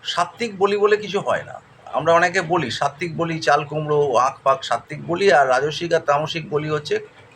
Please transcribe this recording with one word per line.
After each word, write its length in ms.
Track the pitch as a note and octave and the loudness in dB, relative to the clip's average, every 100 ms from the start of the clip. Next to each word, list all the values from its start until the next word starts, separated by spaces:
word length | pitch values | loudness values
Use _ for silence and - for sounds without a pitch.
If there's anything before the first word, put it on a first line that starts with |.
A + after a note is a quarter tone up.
সাত্ত্বিক 540 | - - F3 - A3+ F#3+ | -6 -4 -4 -4 -8 0
বলি 200 | G3+ G#3 | 0 2
বলে 200 | G#3 G#3 | 2 2
কিছু 220 | G#3 F#3+ | 0 -6
হয় 240 | C3+ F#2 | -2 -2
না। 180 | C#2+ - _ _ - | -4 -16 _ _ -8
আমরা 280 | B2 D3+ | -4 2
অনেকে 280 | E3+ F3+ F#3 | 4 4 0
বলি 300 | E3 F3 C3 | 0 -2 -2
সাত্ত্বিক 460 | - C#3+ - F3 D3+ | -2 -4 -2 -8 -4
বলি, 220 | E3 D#3+ | -4 -2
চাল 260 | D#3 D3 D3 | 2 2 0
কুমড়ো, 500 | D3+ D3+ D3+ C#3+ A#2 | -6 0 0 2 4
আখ 240 | B2+ - | 2 0
পাখ 200 | C3+ C3+ | 0 0
সাত্ত্বিক 440 | - A#2+ - D3+ C#3+ | 0 -4 -4 -14 -6
বলি, 240 | E3+ G3 | 0 4
আর 180 | E3 C3+ | 6 4
রাজসিক 440 | B2+ C#3+ D3 E3+ | 2 0 -4 -2
আর 60 | E3 | -2
তামসিক 500 | D#3+ C#3+ D3+ E3 D3+ | 2 0 0 -6 -4
বলি 200 | D3 D3+ | -4 -2
হচ্ছে 300 | D3+ - G#3+ - - - | -6 -2 -6 -6 -20 -20